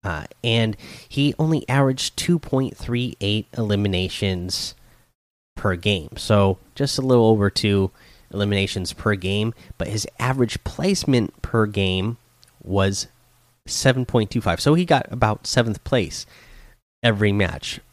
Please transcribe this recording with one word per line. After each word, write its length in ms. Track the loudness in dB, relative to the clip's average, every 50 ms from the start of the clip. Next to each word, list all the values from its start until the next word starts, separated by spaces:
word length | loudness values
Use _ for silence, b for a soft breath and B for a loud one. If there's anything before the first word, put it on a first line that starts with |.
| _
uh, 220 | -6 -6 -6 -8 -12 -16 _ -2
and 340 | 0 2 2 2 0 -2 B B B B B B B
he 240 | -4 -2 0 0 0 0
only 280 | 0 0 0 -2 -2 0
averaged 480 | 0 2 2 2 0 -2 -4 -8 _
two 220 | -6 -2 0 0 0
point 400 | 0 -2 -2 -2 -2 -2 -6 -10
three 400 | -8 -4 -4 -4 -4 -4 -6 _
eight 280 | -4 -2 -2 -2 -4 _ -6 -6
eliminations 1160 | -2 0 0 0 0 0 0 0 -2 -2 -4 -2 -2 -2 -2 -2 -4 -6 -6 -6 -8 -8 -12 b b b b b b b _ _ _ _ _ _ _ _ _
per 200 | -4 -2 -2 -2
game. 360 | 0 0 0 0 0 -2 -10 -12 -12
So 420 | 0 2 4 6 6 4 2 0 -6 _ _
just 240 | -4 -4 -2 -2 -2
a 20 |
little 240 | 2 4 6 6 8
over 240 | 6 6 6 4 2
two 400 | 0 2 2 2 4 4 2 0 b b b b b b b b
eliminations 600 | -4 -2 -2 0 2 0 0 0 -2 -4 -6 -6 -8
per 220 | -4 -2 -2 -2
game, 400 | 0 0 -2 -2 0 -2 -2 -4 B B B B _
but 80 | -6 -4
his 200 | -4 -6 -6 -8 _ _
average 440 | -2 -2 0 0 0 0 0 -6 _
placement 760 | -8 -6 -2 0 0 0 0 2 2 2 2 2 0 -4 _
per 240 | -14 -2 0 0 0
game 520 | 2 0 -2 0 0 0 0 -2 -2 -4 -6 _ _ _ _ _ _ _ _
was 460 | -10 -4 0 2 2 2 0 -2 -8 -10 _ _ _ _ _ _ _ _ _ _ _
seven 400 | -10 -8 0 2 2 2 2 0
point 260 | 0 0 0 0 0
two 80 | -2 -4
five. 220 | -2 0 -2 0
So 140 | 2 2 2
he 100 | 2 4
got 260 | 2 2 0 0 -2
about 340 | -2 0 0 0 0 -2 _
seventh 380 | -2 0 0 2 0 -2 -6 _
place 420 | -2 0 0 0 0 -4 -12 -14 b b b b b b b b b b b _ _ _ _ 0
every 300 | 0 2 4 2 2 4
match 480 | 2 0 0 -2 -6 -8 -10 -10 -10 -14 _